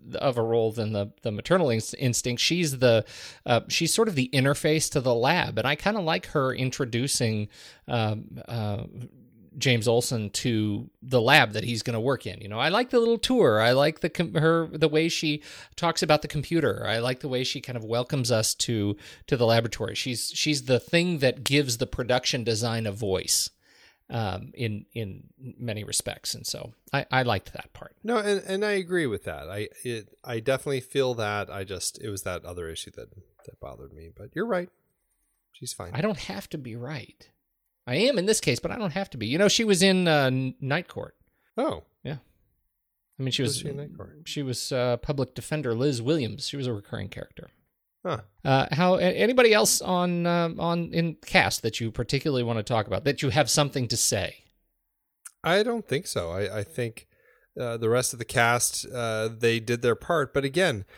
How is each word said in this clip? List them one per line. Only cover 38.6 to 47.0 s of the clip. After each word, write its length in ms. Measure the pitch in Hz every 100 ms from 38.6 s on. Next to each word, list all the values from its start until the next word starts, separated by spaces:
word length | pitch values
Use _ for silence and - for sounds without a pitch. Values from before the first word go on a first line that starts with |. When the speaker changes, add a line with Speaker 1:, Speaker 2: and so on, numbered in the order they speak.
Speaker 1:
but 100 | 165
I 80 | 240
don't 140 | 196
have 180 | 190 190
to 80 | 123
be. 80 | 107
You 120 | 151
know, 100 | 202
she 160 | -
was 180 | 220 180
in, 240 | 190 185 175
uh, 200 | 147 135
N-, 280 | 131 131 -
Night 260 | 131 156 -
Court. 300 | - - - _ _ _ -
Speaker 2:
Oh. 260 | 294 82 - _
Speaker 1:
Yeah. 140 | - 143 _ _ _ _ _ _ _ _ _ -
I 40 |
mean, 80 | 131
she 100 | 127
Speaker 2:
Was 120 | 123
Speaker 1:
was, 40 | 139
Speaker 2:
she 100 | 147
in 60 | 139
Night 200 | 151 -
Court? 260 | 92 151
Speaker 1:
she 180 | 165 151
was, 280 | 135 120 -
uh, 280 | 131 123 120
public 360 | - 139 127
defender 400 | - - 151 127
Liz 260 | 113 143 120
Williams. 460 | 117 165 107 101 -
She 100 | 143
was 120 | 127
a 40 |
recurring 360 | 104 - 110